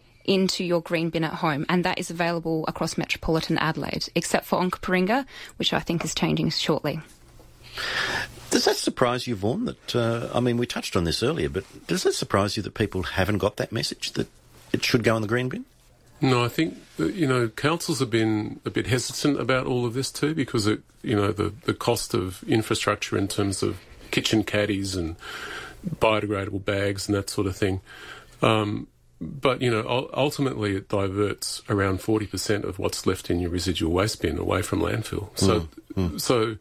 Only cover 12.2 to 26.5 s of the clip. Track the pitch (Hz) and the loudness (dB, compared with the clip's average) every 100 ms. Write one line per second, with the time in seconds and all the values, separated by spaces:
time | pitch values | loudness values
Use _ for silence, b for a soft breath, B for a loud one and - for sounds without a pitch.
12.2 | - 101 101 107 92 - 104 92 87 - | 2 2 2 -2 -4 -2 -2 -2 -2 0
13.2 | 92 101 101 - - 113 - - - - | 2 2 0 0 -4 -2 -4 -4 -6 -4
14.2 | - - - - - 104 - 123 110 113 | -6 -8 -20 -20 -4 -2 2 2 4 2
15.2 | 104 120 127 240 - _ _ _ - - | 0 0 -2 -6 -12 _ _ _ -20 0
16.2 | 135 123 120 - 160 - - - 160 208 | 2 4 2 0 -2 -4 -12 -2 -2 0
17.2 | 139 127 113 - 147 170 - 131 120 113 | 2 2 0 0 0 0 -2 -2 0 2
18.2 | 110 107 107 - 107 110 101 127 - - | 2 2 -2 -6 -6 -4 0 0 0 0
19.2 | 147 139 117 131 135 123 120 123 131 - | 0 2 2 0 2 0 0 -2 -4 -2
20.2 | 147 160 127 120 104 - - _ - 104 | -2 0 0 2 2 0 -4 _ 0 2
21.2 | 98 98 92 104 - - 123 110 - 104 | 2 0 -2 -4 -4 0 2 0 0 -2
22.2 | 92 - - 113 - 113 107 104 - 98 | -2 -4 0 2 2 0 0 0 0 0
23.2 | 98 - 98 95 101 95 - - - 135 | 0 0 0 0 -2 -2 -10 -18 -4 -2
24.2 | - 110 104 104 104 98 98 92 80 85 | 2 2 2 0 0 0 -2 -4 -4 -6
25.2 | B B B B B B 180 - 113 107 | B B B B B B -8 2 2 2
26.2 | 104 98 95 | 0 -2 -2